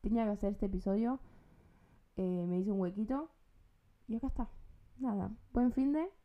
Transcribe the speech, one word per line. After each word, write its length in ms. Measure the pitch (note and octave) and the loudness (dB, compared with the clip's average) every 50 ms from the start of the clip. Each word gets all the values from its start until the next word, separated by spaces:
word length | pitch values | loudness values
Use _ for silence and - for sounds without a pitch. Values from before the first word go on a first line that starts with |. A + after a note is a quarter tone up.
tenía 240 | - G3+ A3 A#3 A3+ | 0 2 2 2 2
que 60 | G#3+ | 2
hacer 220 | G#3 G3+ - G3 | 0 0 0 -2
este 140 | G3+ - - | 0 0 -2
episodio. 520 | G3 G3 F#3 - G3 G3 G#3 A3+ A#3+ B3+ C4 - - - - - - - - - - - - - - - - - _ _ | 0 0 0 0 2 2 2 2 0 0 -2 -6 -16 -20 -20 -20 -20 -20 -20 -20 -20 -20 -20 -20 -20 -20 -20 -20 _ _
Eh, 300 | - F#3 F#3 F3+ F3+ F3 | -2 -2 0 0 0 0
me 120 | F3 F3+ F3+ | 0 0 0
hice 120 | F#3+ G#3 | 0 0
un 100 | G3+ G3 | 0 0
huequito. 500 | F#3 F3+ F#3 G3+ A3 G#3+ C4 C#4 D#4 D#4+ - _ - _ - - - - _ _ _ - - _ - | 0 0 0 -2 -2 -2 -2 -4 -4 -6 -12 _ -20 _ -20 -20 -20 -20 _ _ _ -20 -20 _ -8
Y 100 | - A3 | -6 -4
acá 120 | A#3 - C4 | -4 -2 -2
está. 200 | - - - - - - - - - - - - - - | -2 -2 -4 -4 -6 -16 -18 -18 -20 -20 -20 -20 -12 -4
Nada, 320 | C4 B3+ G#3 G3+ F#3+ G3 G#3+ - - - | -2 -2 0 0 -2 -4 -6 -10 -14 0
buen 200 | - A#3+ B3 B3 | 2 4 4 4
finde 380 | A#3 - C4+ C#4 C#4+ D#4 D#4+ F#4+ - - | 4 4 2 2 2 2 0 -2 -6 -14